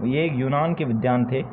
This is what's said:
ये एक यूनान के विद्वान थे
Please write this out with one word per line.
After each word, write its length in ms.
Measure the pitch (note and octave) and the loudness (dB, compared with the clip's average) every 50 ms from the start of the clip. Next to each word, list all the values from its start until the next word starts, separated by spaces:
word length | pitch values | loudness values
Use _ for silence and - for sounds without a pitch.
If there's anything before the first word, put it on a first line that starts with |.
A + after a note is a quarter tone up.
ये 220 | - B2 C3 D3+ E3 | -2 -2 0 0 0
एक 80 | E3 C#3 | 0 0
यूनान 400 | B2 C3 C3+ C#3+ C#3+ D#3 E3+ E3+ | -2 0 0 0 0 0 0 0
के 100 | E3 D3+ | -2 -2
विद्वान 400 | B2 A2+ A2 A2+ B2+ B2 B2 A#2+ | -2 0 0 2 2 2 2 2
थे 200 | A#2+ B2+ C3+ - - | 0 0 -2 -4 -4